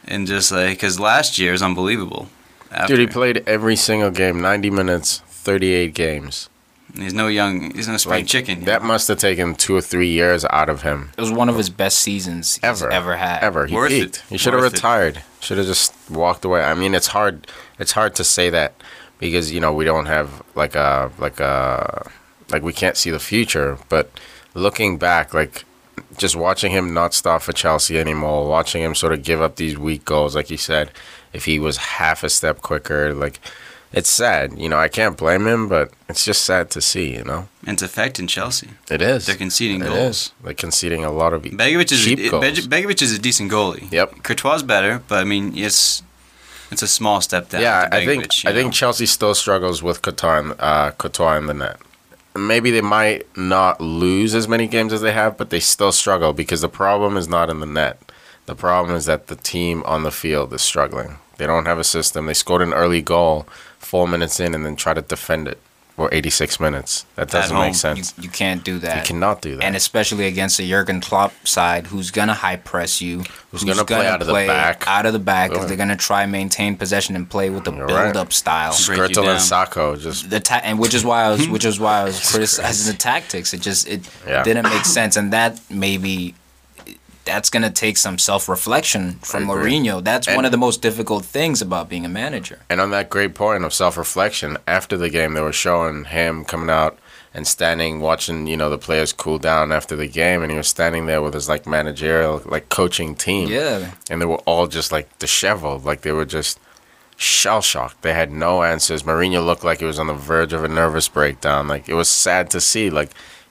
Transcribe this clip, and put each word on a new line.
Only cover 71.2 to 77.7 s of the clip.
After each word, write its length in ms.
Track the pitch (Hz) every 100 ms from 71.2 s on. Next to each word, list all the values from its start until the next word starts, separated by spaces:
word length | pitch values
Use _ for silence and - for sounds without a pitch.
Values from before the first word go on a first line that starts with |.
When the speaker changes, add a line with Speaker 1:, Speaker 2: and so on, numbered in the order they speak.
| 101 - -
Speaker 3:
side 400 | - 87 87 87
who's 220 | 98 92
gonna 220 | 107 104
high 220 | 104 92 90
press 460 | - 90 85 -
you, 180 | 87 87 92 - -
Speaker 2:
Who's 100 | 90
Speaker 3:
who's 20 | 98
Speaker 2:
gonna 200 | 95 104
play 120 | 113
Speaker 3:
gonna 120 | 98
Speaker 2:
out 120 | 90
of 60 | 80
the 60 |
Speaker 3:
play 140 | 101 98
Speaker 2:
back. 360 | 73 80 85 92
Speaker 3:
out 180 | 101 110
of 80 |
the 60 | 110
back, 300 | 95 92 92
'cause 80 | 90
Speaker 2:
Yeah. 40 | 92
Speaker 3:
they're 100 | 95
gonna 180 | 101 98
try 280 | - 101
and 80 | 98
maintain 440 | 98 98 - 104 95
possession 380 | 95 101 - 92
and 140 | 87
play 200 | 101 95
with 140 | 95
the 60 | 87